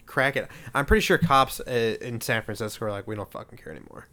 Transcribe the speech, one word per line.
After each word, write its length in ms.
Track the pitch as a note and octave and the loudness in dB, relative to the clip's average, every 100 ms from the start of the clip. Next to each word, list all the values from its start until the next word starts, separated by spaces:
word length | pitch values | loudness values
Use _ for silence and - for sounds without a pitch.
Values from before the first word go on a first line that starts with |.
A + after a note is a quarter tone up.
| - | -6
crack 300 | - C3+ C3 | 0 2 0
it. 120 | G2 - - | -6 -12 -4
I'm 120 | C3 C#3 | 0 4
pretty 160 | G#3+ | 4
sure 160 | - E3+ | 6 4
cops, 420 | E3 C3+ C3 - | 6 6 4 0
uh, 360 | - B2 A2+ - | -2 0 0 -2
in 200 | B2+ A#2 | -6 -6
San 220 | - A2+ | -2 -2
Francisco 440 | G#2+ G#2 G#2+ - G#2+ | -2 -6 -6 -4 -4
are 40 | |
like, 160 | G2+ G2+ | -4 -6
"We 80 | |
don't 160 | A2 G2 | -8 -8
fucking 280 | - G#2+ - | -12 -16 -18
care 140 | - | -16
anymore." 360 | D2+ - - - | -16 -16 -20 -8